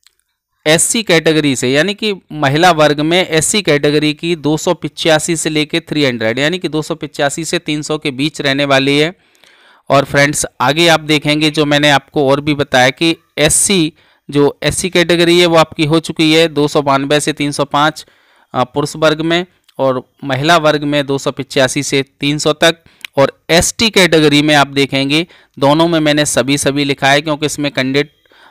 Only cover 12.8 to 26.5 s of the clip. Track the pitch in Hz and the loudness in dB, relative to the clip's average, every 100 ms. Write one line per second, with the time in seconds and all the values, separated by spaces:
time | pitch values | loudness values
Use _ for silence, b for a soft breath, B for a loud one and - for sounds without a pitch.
12.8 | 131 - 165 160 _ - 147 - - 190 | 2 2 -2 -2 _ -2 0 0 0 0
13.8 | 156 b b b - 143 143 - 143 - | 0 b b b -4 0 0 0 -4 -4
14.8 | 185 175 170 170 170 175 175 165 156 - | -2 0 2 2 4 4 4 4 2 0
15.8 | 151 165 - 165 156 160 165 143 147 156 | 0 0 -2 0 2 2 2 0 0 0
16.8 | 143 135 139 151 156 147 147 143 139 143 | 0 0 0 -2 -2 -4 -4 -4 -2 0
17.8 | 151 - - b b b b 131 123 147 | 0 -2 -14 b b b b -6 -4 -4
18.8 | 147 156 156 156 165 170 180 _ _ - | -6 -2 0 0 -2 -2 -4 _ _ -4
19.8 | 135 127 - _ 139 131 156 170 151 147 | -2 -2 -8 _ -6 -2 2 2 2 0
20.8 | 147 147 139 139 147 135 131 143 127 147 | -2 -2 -2 -4 -4 -8 -4 -2 0 -2
21.8 | 135 139 135 _ 143 147 156 147 170 165 | -2 -4 -4 _ -4 -2 -2 0 0 0
22.8 | B B B - 135 - - 165 - - | B B B 0 0 -2 -2 0 0 -2
23.8 | 226 196 170 160 151 147 151 147 139 139 | 0 2 2 4 4 2 2 2 2 -2
24.8 | 139 135 139 156 175 b b - 139 156 | -2 -2 -2 -2 -4 b b -2 2 2
25.8 | 170 160 151 147 147 - 123 | 2 2 0 0 0 0 0